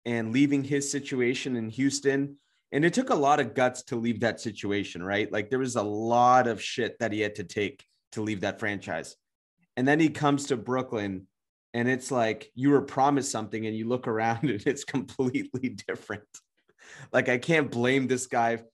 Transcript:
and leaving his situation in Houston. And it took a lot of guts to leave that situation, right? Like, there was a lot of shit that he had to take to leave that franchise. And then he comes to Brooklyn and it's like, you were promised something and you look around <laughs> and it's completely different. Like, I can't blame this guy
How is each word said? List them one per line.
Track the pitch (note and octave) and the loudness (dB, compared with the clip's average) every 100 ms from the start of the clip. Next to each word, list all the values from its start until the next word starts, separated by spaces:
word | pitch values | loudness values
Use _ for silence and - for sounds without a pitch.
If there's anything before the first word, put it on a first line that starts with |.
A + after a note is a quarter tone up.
and | A#2 A#2 A2 | -4 -4 0
leaving | A#2+ C#3+ C#3 | 2 2 2
his | C3 C#3+ C#3 | 0 -2 -2
situation | C#3+ C#3 C3 B2 C3+ C#3 B2 | -6 -4 0 0 0 -2 -4
in | A2 | -4
Houston. | A2 C3+ C3+ C#3 C#3 C#3 C#3 _ _ - | 0 0 2 0 2 0 -6 _ _ -4
And | C3+ E3 | 2 2
it | |
took | E3+ C4 | 2 0
a | |
lot | G#3+ C#3 D3 | 2 4 4
of | B2 | 2
guts | G#2 B2+ B2 | 2 0 0
to | - A#2+ | -6 -4
leave | A2+ G#2+ | -2 0
that | A2+ G#2 | 0 -2
situation, | A#2 G2+ G2+ G2+ G2 E2 | -6 -6 -2 -2 -4 -6
right? | F#2 G2+ G#2+ | -2 -2 0
Like, | G#2 G2+ | -2 -2
there | B2+ | -2
was | C3 A#2+ | -2 -2
a | |
lot | G#2 G#2 A2+ A#2+ B2 B2+ A#2 | -2 -2 2 4 8 6 4
of | G#2 | 0
shit | - - A2+ - | -6 -4 -4 -2
that | A2+ | -4
he | G#2 | -2
had | G#2 | -2
to | G#2 | -4
take | F2+ - G2+ - - _ _ | -8 -4 -4 -6 -20 _ _
to | - | -6
leave | G#2+ G#2 | -4 -2
that | G2 F#2 | -4 -4
franchise. | G#2+ G2 F2 E2 - - _ _ _ _ _ - | -4 -6 -6 -6 -8 -16 _ _ _ _ _ -2
And | C3 | 2
then | D3+ | 4
he | D#3+ | 4
comes | - D3 C#3+ - | 2 2 2 0
to | C3 | -4
Brooklyn | G#2 B2+ B2+ A2+ G2+ F#2 G2 _ _ _ _ | -2 -2 -2 -4 -4 -6 -12 _ _ _ _
and | A#2 A#2+ | -2 0
it's | B2+ - | 0 0
like, | C3 A2+ A2 - | 0 2 0 -8
you | - C#3 | 0 4
were | C#3 | 4
promised | C#3 - C#3 C#3+ B2 | 4 2 4 4 0
something | A2+ G#2 A2+ A2 | -4 -6 -6 -4
and | |
you | A2 A2+ | -4 -2
look | B2 B2 | -2 -2
around | A2 A2+ A2+ | 0 0 0
<laughs> | D3 | 0
and | G#2+ C#3+ | 0 -2
it's | C3+ | -2
completely | - C3+ B2+ - B2+ B2+ G2 B2+ B2+ | -2 -6 -4 -2 -2 -2 -4 -6 -6
different. | G2+ - F#2 - G#2 - - _ _ _ _ - - - | -8 -8 -8 -8 -12 -12 -20 _ _ _ _ -20 -20 -2
Like, | A#2+ A#2+ | 0 2
I | B2 | 0
can't | B2 E3 B2+ | 2 2 2
blame | A#2+ A#2+ C3+ B2+ | 0 2 2 2
this | B2+ - | -2 -2
guy | B2 A#2 A#2 A#2 | 0 2 0 -6